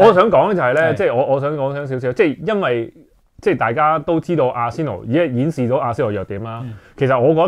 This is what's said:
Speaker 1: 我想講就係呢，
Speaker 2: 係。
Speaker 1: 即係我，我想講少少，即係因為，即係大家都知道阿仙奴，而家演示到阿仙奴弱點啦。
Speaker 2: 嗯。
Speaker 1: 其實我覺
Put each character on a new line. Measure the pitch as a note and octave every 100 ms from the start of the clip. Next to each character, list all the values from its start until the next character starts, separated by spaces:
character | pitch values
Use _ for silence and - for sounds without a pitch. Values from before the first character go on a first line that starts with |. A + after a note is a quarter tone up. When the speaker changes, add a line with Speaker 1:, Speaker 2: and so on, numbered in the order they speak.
| G#3
Speaker 1:
我 |
想 | F3+ A3
講 | D3+ F3
就 | F#3+
係 | B2+
呢， | C#3
Speaker 2:
係。 | D#3+ D3+
Speaker 1:
即 |
係 | F#3 B2
我， | C3+
我 | C3+
想 | C#3+ D3+
講 | C3+ C#3+ C#3+
少 | C3
少， | B2+
即 | B2+
係 | F3+ B2+ D#3
因 | G#3
為， | E3 A#2+ A2+ - D3 _ _ -
即 | A3
係 | E3+
大 | A2+
家 | A#2+ D3+ D#3+
都 | D#3 E3
知 | D#3+ E3
道 | B2+
阿 | B2 A#2+
仙 | A#2 D3+
奴， | F#2 A2
而 |
家 | C#3 E3
演 | B2 C#3+
示 | D#3+ A#2+
到 | C3
阿 | C3
仙 | A2+ B2
奴 |
弱 | G#2 F#2+
點 | G2
啦。 | A2+ A2+
Speaker 2:
嗯。 | B2 G#2+ - -
Speaker 1:
其 | C3
實 | C3
我 | B2+
覺 | D#3+